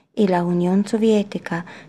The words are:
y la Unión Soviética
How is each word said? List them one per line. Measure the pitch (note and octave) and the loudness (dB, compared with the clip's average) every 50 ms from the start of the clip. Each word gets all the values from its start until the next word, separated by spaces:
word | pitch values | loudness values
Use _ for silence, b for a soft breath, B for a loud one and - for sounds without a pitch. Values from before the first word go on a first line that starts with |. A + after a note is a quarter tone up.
| B B _ | B B _
y | - G#3+ | 0 0
la | F#3 F3+ F3 F3 | 2 2 2 0
Unión | F3 F3 F3 F3 F3+ F#3 G3 G3+ | 0 0 0 0 2 2 0 0
Soviética | - - G#3+ A3 A3 G#3+ G#3 G3+ G3+ - F3+ - - F3 E3+ E3+ B B B B | 0 -2 0 2 2 2 2 0 -2 -6 -10 -8 -8 -8 -8 -8 B B B B